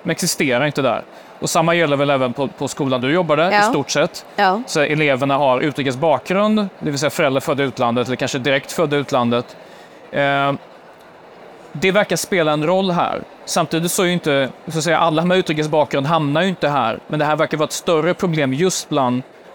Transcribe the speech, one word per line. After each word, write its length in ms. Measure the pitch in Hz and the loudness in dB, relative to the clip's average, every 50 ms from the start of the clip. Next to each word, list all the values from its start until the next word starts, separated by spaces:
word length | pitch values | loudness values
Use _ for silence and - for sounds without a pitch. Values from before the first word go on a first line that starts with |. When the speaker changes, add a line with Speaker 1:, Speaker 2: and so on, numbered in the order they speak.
| - | -6
Speaker 1:
De 80 | 180 | -6
existerar 540 | 165 - - 165 - - 185 139 120 120 139 | -4 -2 -2 -4 -2 -2 0 0 2 2 0
inte 160 | 151 - - | 0 0 0
där. 220 | 139 123 107 - - - - - - - - - | 0 0 0 -2 -4 -10 -18 -20 -20 -20 -12 -8
Och 100 | - 151 | -6 -2
samma 240 | - 175 160 170 170 | 0 2 2 2 4
gäller 220 | 175 165 151 143 135 | 2 2 2 2 2
väl 120 | 143 143 | 2 2
även 240 | 143 135 131 123 120 | 2 2 0 0 -2
på, 140 | - 139 127 | -2 -4 -4
på 200 | - - 143 127 | -4 -6 -6 -6
skolan 340 | - - 156 135 131 123 | -4 -4 -2 0 0 0
du 100 | 117 131 | 0 2
jobbade, 380 | 147 180 180 156 151 143 160 180 | 2 2 2 2 2 2 2 2
Speaker 2:
Ja. 80 | 202 208 | 4 2
Speaker 1:
i 40 | 208 | 2
stort 280 | 214 247 151 135 - | 2 2 0 -2 -2
sett. 340 | - 147 107 87 - - - - - | 0 0 0 0 -2 -8 -16 -10 -2
Speaker 2:
Ja. 260 | - 202 190 185 220 254 - | 0 2 2 2 0 -4 -4
Speaker 1:
Så 120 | - 160 | -2 0
eleverna 580 | 147 - 151 151 156 147 135 123 139 139 139 135 | 0 2 2 2 2 2 2 2 0 0 0 2
har 220 | 147 135 127 127 | 2 2 2 2
utrikes 380 | 147 156 131 - 135 139 127 127 | 0 -2 -2 -2 -4 -4 -2 0
bakgrund, 600 | 156 165 147 123 - - 180 190 208 214 214 214 208 190 - - | 2 2 2 0 0 -2 0 0 2 2 2 0 0 -2 -6 -6
det 100 | - 156 | -6 -4
vill 100 | 143 139 | -4 -2
säga 100 | 151 143 | -2 -2
föräldrar 320 | - - 165 139 131 135 | 0 0 0 2 2 0
födda 220 | - - 151 127 139 | 0 -2 -2 0 0
i 20 | |
utlandet 420 | 135 117 - 123 120 117 123 120 110 | -2 -2 -2 0 0 0 0 -2 -2
eller 80 | 127 | -2
kanske 220 | 120 143 123 - 143 | -4 -4 -4 -4 -4
direkt 320 | 120 147 135 139 135 - | 0 0 0 0 -2 -4
födda 260 | - - 175 147 147 143 | -2 -2 -2 0 0 -2
i 20 | |
utlandet. 580 | 139 - 143 131 123 120 120 120 120 - - - - - - - - - - - - - | -2 0 0 0 2 2 0 0 -2 -4 -12 -20 -20 -20 -20 -20 -20 -20 -20 -20 -18 -8
Eh, 420 | - - 143 139 139 139 139 139 139 139 - - - - - - - - - - - - - - - - - - - - - - | -4 -2 0 0 0 0 0 0 -2 -4 -8 -16 -20 -20 -20 -20 -20 -20 -20 -20 -20 -20 -20 -20 -20 -20 -20 -20 -20 -20 -20 -16
det 200 | - 151 139 190 | -8 -2 0 2
verkar 240 | 180 208 202 - 185 | 2 2 2 2 0
spela 360 | 160 - - 214 185 160 156 | -2 -2 -2 0 0 2 2
en 140 | 151 151 151 | 0 0 0
roll 260 | 156 180 190 196 190 | 0 0 0 0 0
här. 300 | 175 170 143 - - - - - - - - | 0 0 0 -2 -2 -6 -8 -12 -18 -18 -12
Samtidigt 460 | - - 196 165 156 - 160 165 175 | -4 -2 -2 -2 0 -2 -2 -2 -2
så 100 | - - 196 | 0 0 0
är 40 | 175 | 0
ju 60 | 180 | 0
inte, 360 | 175 - 160 143 139 135 123 - - - - | 0 0 0 0 0 0 -2 -4 -10 -14 -8
så 100 | 156 165 | -6 -4
att 60 | 143 | 0
säga, 140 | 165 160 - | 0 2 2
alla 280 | 170 165 156 156 165 | 2 2 2 0 2
med 120 | 180 180 185 | 2 2 2
utrikes 300 | 185 - 165 151 151 151 | 2 0 -2 -2 -2 0
bakgrund 380 | 156 156 147 - - 143 135 143 | 2 2 2 2 0 -2 0 0
hamnar 340 | 170 165 151 143 143 156 | 0 0 2 2 2 2
ju 60 | 180 196 | 0 0
inte 200 | 185 - - 147 | 0 -2 -2 0
här. 300 | 143 139 120 113 110 - - - | 0 0 0 0 -2 -4 -6 -6
Men 120 | 156 151 | -4 -2
det 60 | 147 | 0
här 100 | 147 151 | 0 2
verkar 220 | 151 160 143 - 151 | 0 0 0 0 -2
vara 80 | 156 | -2
ett 60 | 143 | -2
större 420 | - - - - 175 156 151 170 180 | -4 -4 -2 0 2 2 2 0 0
problem 400 | - - 180 160 156 143 131 131 | 0 -2 -2 0 0 0 0 0
just 360 | 135 180 185 175 - - - | 0 0 0 0 -2 -6 -4
bland 320 | 156 147 135 123 123 127 127 - - - - - - | -2 0 0 0 0 -2 -4 -8 -16 -20 -20 -20 -10